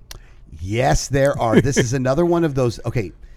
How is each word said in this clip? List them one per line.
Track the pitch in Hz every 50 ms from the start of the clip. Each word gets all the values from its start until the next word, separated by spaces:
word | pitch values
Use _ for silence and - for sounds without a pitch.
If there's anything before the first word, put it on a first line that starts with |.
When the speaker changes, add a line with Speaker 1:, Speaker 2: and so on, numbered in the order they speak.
| - - - - - - - - - - 67 73
Speaker 1:
Yes, | 85 95 107 120 127 143 - - - -
there | 131 139 135 143 139
are. | 123 120 113 - 208
This | - 143 127
is | 214 139 107 135
Speaker 2:
<laughs> | 131
Speaker 1:
another | 123 127 139 165 175
one | 170 170 170 165
of | 151 135
those. | 139 127 120 - - -
Okay, | 120 - 123 95 82 - - - - -